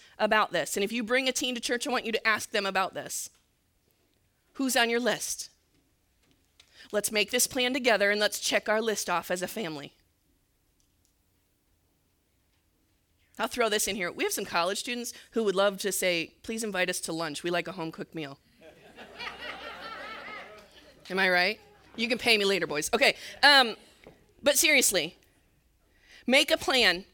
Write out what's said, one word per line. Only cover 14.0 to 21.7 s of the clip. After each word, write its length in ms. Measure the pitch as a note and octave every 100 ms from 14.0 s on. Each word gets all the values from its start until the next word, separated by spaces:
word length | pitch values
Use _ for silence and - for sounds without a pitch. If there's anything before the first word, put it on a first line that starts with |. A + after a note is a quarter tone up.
| F3
We 140 | -
have 80 | C#4
some 140 | - G3
college 320 | F3+ F3 G3+
students 340 | - A#3+ A#3+ - -
who 120 | A#3
would 100 | G#3+
love 220 | F#3+ G3+ G3
to 140 | G3+
say, 400 | F#3 F#3 E3+ D#3+ _
"Please 220 | - A3+
invite 240 | A3+ F#3+ F3+
us 120 | F3+
to 120 | -
lunch. 300 | E3 E3 C#3+
We 80 | F3
like 180 | F3 E3
a 40 |
home-cooked 420 | F#3+ E3 F3+ -
meal." 240 | E3 C#3+ C#3 _ _
<laughs> 2500 | - - - - - - A#4+ - D5+ - - - A4+ A4 C#5 D5+ - - - - - - - - -
Am 80 | F#3+
I 100 | F#3+
right? 320 | F3+ F3+ A3 -